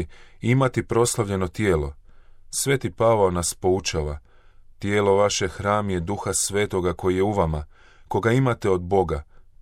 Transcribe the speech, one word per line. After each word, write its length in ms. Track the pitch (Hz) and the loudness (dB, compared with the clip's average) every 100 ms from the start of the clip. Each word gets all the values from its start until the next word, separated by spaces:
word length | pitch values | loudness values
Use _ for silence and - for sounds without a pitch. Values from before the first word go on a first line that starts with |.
| 85 - - - | -6 -10 -20 -8
i 80 | 113 | 0
imati 340 | 131 131 113 | 2 2 0
proslavljeno 640 | - 113 120 - 101 98 92 | 0 2 2 0 -2 -2 -4
tijelo. 460 | - 107 80 71 - - - - - - | -2 0 0 -2 -10 -20 -20 -20 -20 -12
Sveti 420 | - 135 139 110 | -6 -2 -2 -2
Pavao 400 | - 113 113 95 | 0 2 4 2
nas 220 | 90 85 | 2 -4
poučava: 680 | - 92 92 - 82 76 73 - - - - - - | -2 0 0 0 -4 -4 -8 -14 -20 -20 -20 -20 -10
"Tijelo 360 | 98 104 101 98 | -2 0 4 4
vaše 320 | 104 - 95 | 4 2 -4
hram 420 | - 101 104 104 | -2 -2 0 0
je 100 | 90 | -4
Duha 340 | 82 101 104 | -4 -6 -4
Svetoga 600 | 92 - 98 104 95 87 | -4 -2 -2 -2 0 -2
koji 220 | 82 92 92 | -2 0 0
je 80 | |
u 80 | 98 | 0
vama, 340 | 101 82 78 73 - - - - | 0 0 -2 -8 -16 -20 -20 -6
koga 240 | 104 113 | -2 2
imate 380 | 123 131 113 104 | 2 2 0 0
od 120 | 92 | 0
Boga, 420 | 87 98 85 73 - - - - | 2 2 2 -2 -8 -20 -20 -6